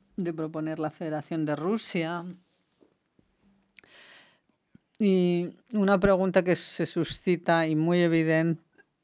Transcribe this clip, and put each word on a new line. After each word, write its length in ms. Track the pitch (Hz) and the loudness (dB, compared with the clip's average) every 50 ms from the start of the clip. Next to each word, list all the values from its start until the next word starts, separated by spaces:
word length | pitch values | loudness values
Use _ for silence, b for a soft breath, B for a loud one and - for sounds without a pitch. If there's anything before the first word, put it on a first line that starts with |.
| _ _ _ | _ _ _
de 160 | - 180 170 160 | -6 -6 -6 -6
proponer 460 | 160 160 156 160 156 156 156 156 160 | -6 -8 -8 -8 -8 -6 -6 -6 -6
la 100 | 156 151 | -6 -8
Federación 540 | - - 175 156 156 151 147 - 170 160 156 | -8 -8 -8 -8 -6 -8 -8 -6 -6 -4 -2
de 100 | 151 147 | -2 -4
Rusia. 680 | 143 156 185 226 214 - - - 180 160 160 175 170 175 180 - - _ _ _ _ _ _ _ _ _ _ _ _ _ _ _ _ _ _ _ _ _ _ _ _ _ _ _ - B B B B B B B B B B B B B _ _ _ _ _ - _ _ _ _ - | -4 -2 -4 -4 -4 -6 -6 -6 -4 -4 -4 -6 -8 -10 -12 -16 -18 _ _ _ _ _ _ _ _ _ _ _ _ _ _ _ _ _ _ _ _ _ _ _ _ _ _ _ -20 B B B B B B B B B B B B B _ _ _ _ _ -20 _ _ _ _ 0
Y 580 | 214 196 190 185 180 175 175 175 175 170 - _ _ _ | 2 4 4 4 4 2 2 0 -2 -4 -8 _ _ _
una 280 | 240 214 196 196 202 185 | -2 0 2 4 4 4
pregunta 420 | 185 202 190 180 190 190 175 190 | 4 4 4 4 2 2 2 2
que 140 | 175 185 170 | 4 4 0
se 300 | - - - - - 170 | 0 -2 -6 -6 -6 -6
suscita 840 | - - 175 156 - - - - 185 175 170 - - 165 165 160 160 | -4 -2 -4 -4 -4 -6 -4 -2 -2 -2 0 0 2 2 2 2 2
y 80 | 156 | 0
muy 240 | 151 160 170 175 175 | 0 2 2 2 2
eviden-, 580 | 175 170 165 165 160 160 160 160 165 170 160 - _ _ _ _ _ _ _ _ | 4 4 2 2 2 2 2 2 2 0 -2 -4 _ _ _ _ _ _ _ _